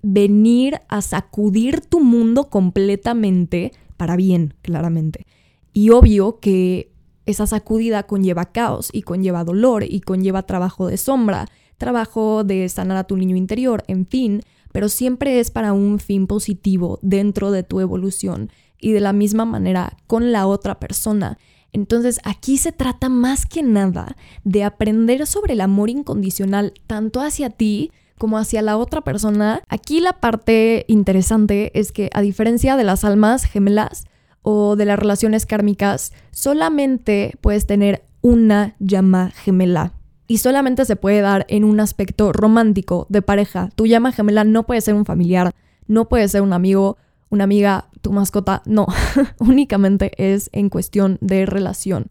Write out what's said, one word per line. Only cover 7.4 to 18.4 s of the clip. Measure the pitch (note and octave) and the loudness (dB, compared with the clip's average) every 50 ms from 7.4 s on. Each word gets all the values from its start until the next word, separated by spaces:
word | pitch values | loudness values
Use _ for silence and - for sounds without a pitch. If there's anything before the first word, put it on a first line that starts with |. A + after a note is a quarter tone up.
| G#3+ | -2
sacudida | G#3+ A3 G#3+ G#3 - A3 A3 A3+ A#3 A3 G#3 G3 | -2 -2 -4 -4 -2 -2 -2 0 0 -2 -4 -4
conlleva | - G#3 G3 F#3+ F#3 F3 F3 F3 | -4 -2 0 0 0 0 -2 -6
caos | - _ A#3 A#3 G#3+ - - - - | -6 _ -4 -2 -2 -4 -6 -8 -8
y | - - - | -10 -10 -8
conlleva | - F3 F#3 F#3+ F#3 F3+ E3+ E3+ | -6 -6 -4 -2 -2 -2 -4 -4
dolor | E3+ F3+ G3+ A#3 C4 A#3+ G#3+ G3+ | -4 0 2 2 2 2 0 -4
y | - - G3 | -4 -6 -8
conlleva | - - F#3+ F#3 F#3+ F#3+ F#3 F#3+ F#3+ | -6 -4 -4 -2 -2 -2 -2 -4 -6
trabajo | - F#3+ F3+ F3+ F#3 - - F#3 | -6 -4 -4 -4 -4 -4 -6 -6
de | F3 - | -6 -4
sombra, | F#3+ - - C4+ B3+ A#3 G#3 F#3+ - G3+ - _ _ _ _ _ | -4 -2 -2 0 0 0 0 -2 -4 -8 -10 _ _ _ _ _
trabajo | _ - B3 B3 A#3 A3+ A3+ - A3+ A3 G#3+ A3 G#3+ G#3+ | _ -6 -4 -4 -4 -4 -4 -4 -4 -2 0 0 0 -2
de | G3 G3 F#3 F#3 F#3 | -2 -2 -2 -4 -4
sanar | - - F#3 F#3 F#3+ | -6 -6 -4 -4 -4
a | F#3+ F#3 | -4 -4
tu | - F#3+ | -4 -4
niño | F#3 F#3 F#3 F#3 | -2 -2 -2 -2
interior, | F#3 F#3 F#3 G#3+ A#3+ B3+ B3+ A3+ G#3 - | -2 -2 -4 -4 -2 -2 -2 -2 -4 -4
en | - F#3+ F#3 F#3 | -6 -4 -4 -4
fin, | - - C4 C4 G#3+ G3+ G#3 - _ _ _ _ - | -4 -2 -2 -2 -2 -2 -4 -6 _ _ _ _ -10
pero | _ F#3+ G3+ G#3 | _ -4 -4 -4
siempre | - - B3+ B3+ B3+ B3 C#4+ C#4 B3+ B3 | -2 -2 -2 -4 -2 -2 -2 0 0 0
es | A#3 - | 0 0
para | - A#3 A3 G#3 G3 | -4 -4 -2 0 0
un | G3 G3+ G3+ G#3 G#3 | 0 2 0 0 -2
fin | - - G3+ G3 F#3+ | -4 -2 -2 -2 -2
positivo | F#3 G3+ G#3+ - - G3+ - _ G3+ F#3+ F3+ F3+ E3+ - - | -2 -2 -4 -4 -4 -8 -4 _ 0 0 0 0 -4 -6 -4
dentro | - F#3+ F#3+ G3 G3+ G#3 G3 G3+ G3+ G3 | -2 0 0 2 0 0 -2 -2 -2 -2
de | G3+ F#3+ F#3 | -2 -4 -4
tu | _ - F#3+ | _ -4 -4
evolución | F#3+ F3+ F#3 F#3 F#3 G3 F#3+ - - F#3+ F3 - | -2 -2 -4 -4 -4 -6 -6 -6 -8 -8 -6 -8